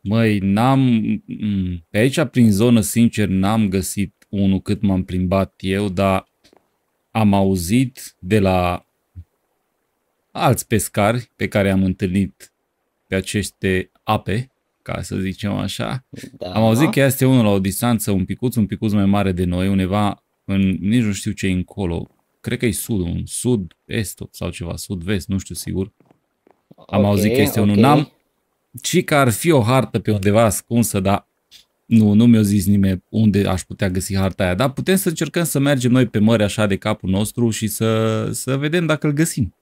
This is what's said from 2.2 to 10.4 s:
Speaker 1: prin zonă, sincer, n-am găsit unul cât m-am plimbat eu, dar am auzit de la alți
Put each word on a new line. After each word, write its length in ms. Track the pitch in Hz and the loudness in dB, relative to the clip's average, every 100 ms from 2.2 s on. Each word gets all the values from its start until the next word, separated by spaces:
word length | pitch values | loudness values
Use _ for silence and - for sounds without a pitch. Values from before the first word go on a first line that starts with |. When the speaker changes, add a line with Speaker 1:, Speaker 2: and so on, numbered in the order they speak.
Speaker 1:
prin 280 | 147 131 117 | -2 4 4
zonă, 280 | 98 120 117 | 4 4 4
sincer, 480 | 95 117 117 - 101 | 2 2 2 2 -2
n-am 400 | 95 95 110 107 | 0 0 0 0
găsit 440 | 95 92 - 98 _ _ | -2 -4 -6 -6 _ _
unul 320 | 101 98 95 | -2 0 0
cât 220 | - 101 | -2 -2
m-am 200 | 101 92 | 0 0
plimbat 480 | 92 90 92 95 95 _ | -2 -2 0 0 -2 _
eu, 300 | 95 95 104 | -4 -4 -2
dar 400 | 90 98 95 - _ _ _ _ _ _ _ _ | 0 0 0 -4 _ _ _ _ _ _ _ _
am 240 | 113 107 | 0 2
auzit 800 | 98 95 95 85 117 131 - - _ | 4 2 0 0 0 0 -6 -20 _
de 200 | 92 110 | 0 2
la 480 | 95 92 90 90 _ _ _ 90 - _ _ _ _ _ _ _ _ _ _ | 2 2 0 -4 _ _ _ -20 -20 _ _ _ _ _ _ _ _ _ _
alți 360 | - | -2